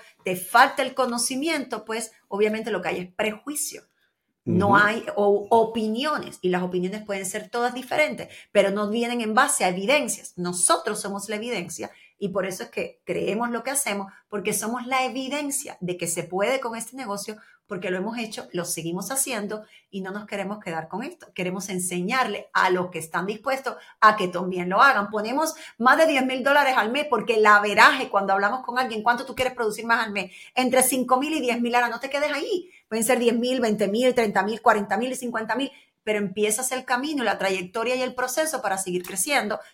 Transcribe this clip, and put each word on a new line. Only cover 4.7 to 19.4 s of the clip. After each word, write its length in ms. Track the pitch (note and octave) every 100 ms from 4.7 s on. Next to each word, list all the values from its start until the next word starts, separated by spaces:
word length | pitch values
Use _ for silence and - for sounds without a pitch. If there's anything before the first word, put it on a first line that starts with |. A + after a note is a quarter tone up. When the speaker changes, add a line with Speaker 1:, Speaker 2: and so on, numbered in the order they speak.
| G3+
Speaker 1:
hay 280 | G#3 A3+ -
o-, 320 | - G3+ G3+ G3+
opiniones, 880 | A#3 A3 A#3 G#3+ A3+ D4+ C#4+ - -
y 80 | F#3
las 140 | F3+
opiniones 420 | F3+ F3+ F3+ G#3+
pueden 220 | G#3+ G3 F#3+
ser 240 | G#3 -
todas 240 | A#3+ A#3+
diferentes, 540 | B3 - - D4+ F3+ F3 - -
pero 200 | G#3 F#3+
no 180 | G3+ G#3
vienen 320 | A3+ A#3 A#3+
en 140 | G#3+
base 300 | A3 C#4 -
a 40 | F#3
evidencias. 640 | F3+ G3 D4 A#3 - - -
Nosotros 680 | F3 F3+ - - - G#3
somos 260 | G3 G3+ G3+
la 80 | G#3
evidencia, 540 | A#3 A3 F3 - G3+ - - -
y 100 | G3
por 180 | F#3+ F#3
eso 160 | F3+
es 80 | A#3
que 320 | - E3 -
creemos 460 | - E3+ - A3 A#3
lo 120 | A#3
que 100 | A#3
hacemos, 380 | C4+ - G3+ G3 - _
porque 240 | G#3 F#3+
somos 320 | G#3 G#3+ B3 A#3+
la 180 | C4
evidencia 720 | B3+ A#3+ C4 C#4+ D4 C4+ - -
de 180 | F3+ F3+
que 80 | E3+
se 160 | F3+
puede 380 | D#3+ F#3 G#3+ C4
con 160 | A#3+ A3+
este 200 | A3+ C4
negocio, 400 | B3 D4+ - G#3+ - _ -
porque 220 | G3 F#3+
lo 60 | F#3
hemos 220 | G#3 A#3
hecho, 300 | G#3+ - -
lo 140 | F3 E3+
seguimos 440 | - E3 F3+ G3+
haciendo, 540 | C4+ C#4+ A3+